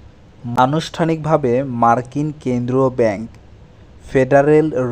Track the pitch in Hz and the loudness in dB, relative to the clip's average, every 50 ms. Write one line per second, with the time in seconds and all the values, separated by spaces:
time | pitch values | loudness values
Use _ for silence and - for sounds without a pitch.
0 | - - - - - - - - - 120 120 120 127 135 151 160 - - - - | -20 -20 -20 -20 -20 -20 -20 -16 -12 -6 0 0 0 2 0 -2 -4 -6 -4 -4
1 | 170 165 165 156 147 151 160 147 143 120 117 127 143 135 120 117 117 117 117 123 | -2 -2 -2 -2 -2 0 0 0 2 0 0 0 -2 -4 -2 0 2 2 2 2
2 | 120 - - 143 147 156 143 - - 131 123 123 123 123 127 135 135 127 123 123 | -2 -6 -6 -4 -4 -4 -6 -6 -6 -4 -4 -2 -2 -2 0 2 0 0 0 0
3 | 117 110 101 95 113 117 - - - - - - - - - - - - - - | 0 0 0 -4 -10 -14 -16 -20 -20 -20 -20 -20 -20 -20 -20 -20 -20 -20 -20 -20
4 | - - - 135 131 127 139 139 139 151 151 156 156 156 147 127 127 120 | -14 -4 0 0 2 4 4 4 4 4 4 4 2 2 -2 -2 -2 -2